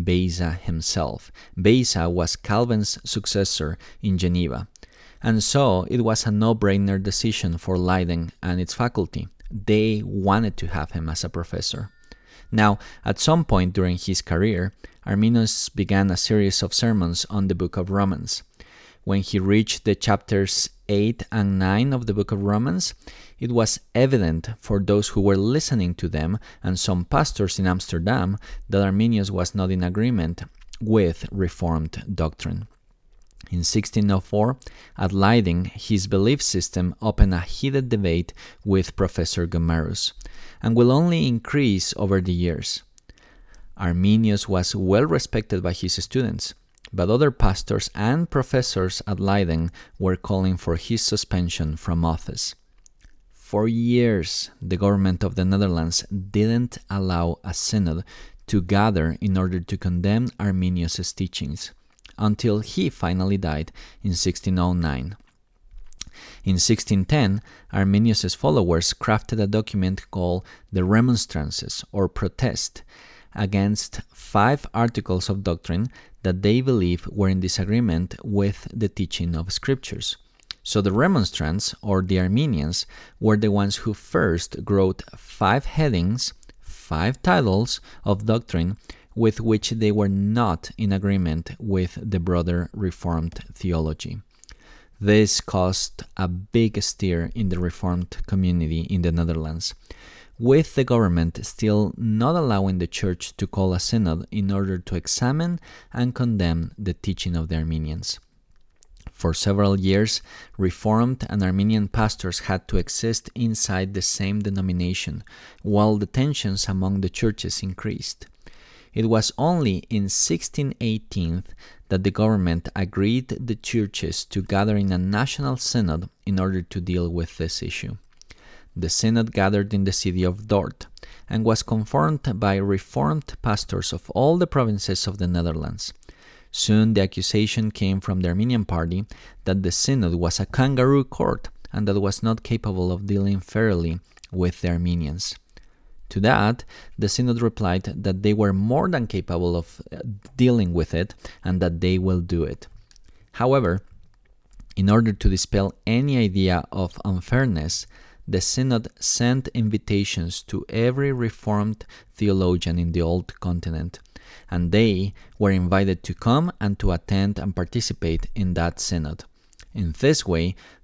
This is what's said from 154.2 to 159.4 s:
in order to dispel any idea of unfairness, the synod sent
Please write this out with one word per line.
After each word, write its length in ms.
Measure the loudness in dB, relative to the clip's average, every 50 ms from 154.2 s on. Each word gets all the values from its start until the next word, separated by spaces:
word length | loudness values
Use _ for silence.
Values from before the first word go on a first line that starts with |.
| _ _ _ _ _ _ -20 -20 -20 -10 -2
in 140 | 0 4 6
order 240 | 6 6 4 4 0
to 160 | 2 2 2
dispel 440 | 2 2 -2 0 0 0 0 0 -4 _ -4 -2
any 300 | 0 0 2 2 2 2
idea 480 | 2 2 2 2 2 2 2 0 -2 -4
of 300 | -4 -4 -4 -4 -4 -6 -4
unfairness, 800 | -2 -2 -2 -2 0 0 2 2 2 0 -2 -2 -4 -4 -6 -8 -12 -18 -20 -20 -20 -20 -16 -8 -2
the 140 | -2 -2
synod 460 | 0 -2 -2 -2 0 0 0 0 -2 -6 _ -8
sent 500 | -4 -4 -2 0 2 2 2 0